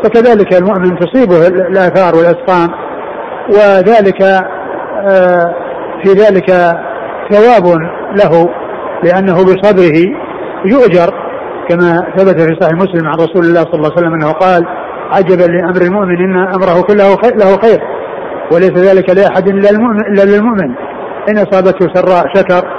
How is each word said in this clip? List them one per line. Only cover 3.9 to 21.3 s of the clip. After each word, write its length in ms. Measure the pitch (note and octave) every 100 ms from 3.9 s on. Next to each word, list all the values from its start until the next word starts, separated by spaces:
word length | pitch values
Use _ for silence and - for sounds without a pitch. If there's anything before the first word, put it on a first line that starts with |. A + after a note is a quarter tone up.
| A#3 G3 F3+ F#3+ F#3+ F#3 - - - - -
آه، 520 | G3 F#3+ F3+ F3+ E3+ E3+ - - - -
في 60 | F#3+
ذلك 360 | G3 G#3+ F#3+ E3+ F#3 F3 E3+ - - - - -
ثواب 340 | G#3 A3+ A#3 F3 E3+ E3 - - G3
له، 260 | F#3+ E3 F3 - - - - -
لأنه 300 | E3+ F3+ G3
بصبره 640 | F3 F#3+ F#3 G3+ F#3+ F3 D#3 F#3 D4 - - - - F#3+
يؤجر، 480 | C4+ B3 F3 E3+ - - - - - -
كما 280 | F3 F3 E3+ F3+ F#3
ثبت 240 | F#3+ E3
في 140 | E3 D#3+
صحيح 120 | E3+
مسلم 340 | E3 F#3+ F3 D#3
عن 80 | D3+
رسول 280 | E3 F#3+
الله 180 | E3 E3+
صلى 120 | E3
الله 180 | E3+ D3+
عليه 100 | D#3+
وسلم 120 | E3+
أنه 180 | E3 D3+
قال: 340 | D#3 F#3 F3+ E3+ - - - -
"عجبا 320 | F#3 F3+ F3+ F3
لأمر 300 | E3+ F3 F3+
المؤمن، 360 | F3 G3+ F#3+ F3
إن 200 | F#3 F#3
أمره 440 | F#3+ F#3 F#3+ F3 F#3
كله 280 | G#3 G3 F#3+
خي-، 200 | A3+ G#3+
له 220 | G3 F#3+
خير، 180 | A3 F#3+ - - - - - - -
وليس 200 | E3+ F#3
ذلك 380 | E3 F#3+ F#3+ F3+
لأحد 380 | F#3 G3 F#3 F#3
إلا 220 | G3 G3+
المؤمن، 300 | G#3+ A#3+ G#3
إلا 240 | G#3+ G3+
للمؤمن، 520 | G3 G#3 A3 G#3+ D3 A#2+ - - - -
إن 80 | -